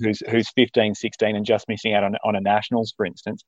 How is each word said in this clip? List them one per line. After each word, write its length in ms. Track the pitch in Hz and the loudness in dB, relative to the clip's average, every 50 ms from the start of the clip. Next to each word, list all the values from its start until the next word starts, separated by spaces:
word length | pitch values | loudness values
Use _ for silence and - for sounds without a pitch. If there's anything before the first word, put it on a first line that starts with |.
who's, 240 | 117 107 107 - - - | 0 -2 -2 -2 -2 0
who's 220 | 113 117 107 - | 0 0 0 2
fifteen, 460 | - - 123 113 - 120 110 107 101 | 2 2 2 4 4 2 2 2 0
sixteen 400 | - - 110 - - 110 107 107 | -4 -6 -6 -2 0 0 0 0
and 100 | 104 104 | 0 0
just 220 | 110 110 101 - - | 2 0 0 0 -4
missing 260 | 110 101 - 113 104 | -6 -4 -2 0 2
out 80 | 104 | 2
on, 140 | 101 98 104 - - | 2 0 -2 -2 -2
on 100 | 107 104 | -2 -2
a 60 | 98 | 0
nationals, 520 | 98 101 104 107 107 - 123 117 113 110 - | 2 2 2 0 0 0 -2 -2 -2 -2 -4
for 100 | - 104 | -4 -4
instance, 380 | 87 - - - 104 110 - _ | -4 -6 -8 -10 -10 -10 -10 _